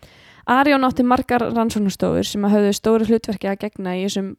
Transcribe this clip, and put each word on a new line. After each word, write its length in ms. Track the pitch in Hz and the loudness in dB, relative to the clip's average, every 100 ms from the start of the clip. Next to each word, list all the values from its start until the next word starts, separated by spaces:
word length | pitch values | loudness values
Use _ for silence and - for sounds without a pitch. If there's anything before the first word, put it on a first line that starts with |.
| - - - - - | -20 -20 -20 -10 0
Arion 340 | 247 277 277 | 2 4 4
átti 220 | 254 - | 2 2
margar 360 | 247 254 - 247 | 2 0 0 -2
rannsóknarstofur 840 | - 233 226 214 202 - 185 165 202 | 0 -2 -2 -2 -2 -2 -2 0 -2
sem 160 | 208 | -2
að 100 | 202 | 2
höfðu 220 | 208 202 | 2 2
stóru 320 | 202 220 226 214 | 0 2 2 2
hlutverki 440 | 226 - 196 196 | 0 -2 -6 -6
að 100 | 196 | -6
gegna 320 | 208 - 185 180 | -8 -8 -6 -4
í 80 | 196 | -4
þessum 300 | 202 190 | -4 -6